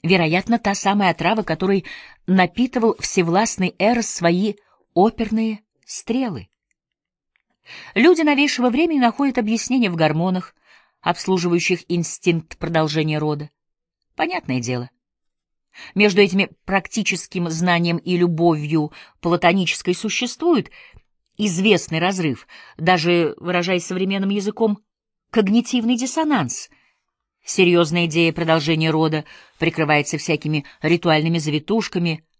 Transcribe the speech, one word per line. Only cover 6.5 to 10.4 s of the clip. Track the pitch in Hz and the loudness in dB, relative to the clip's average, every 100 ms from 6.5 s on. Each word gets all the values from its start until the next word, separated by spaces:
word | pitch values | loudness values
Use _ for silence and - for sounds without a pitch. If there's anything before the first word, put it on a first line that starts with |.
| _ _ _ _ _ _ _ _ _ _ _ _ - - | _ _ _ _ _ _ _ _ _ _ _ _ -20 -6
Люди | 196 294 330 | 2 4 4
новейшего | 302 277 294 - 247 | 4 2 2 2 0
времени | 262 339 294 | 2 0 2
находят | 240 - 277 247 | 0 2 -2 0
объяснение | 214 226 - 254 220 | -2 -2 0 0 0
в | 170 | 2
гормонах, | 156 151 180 185 | 0 2 0 -2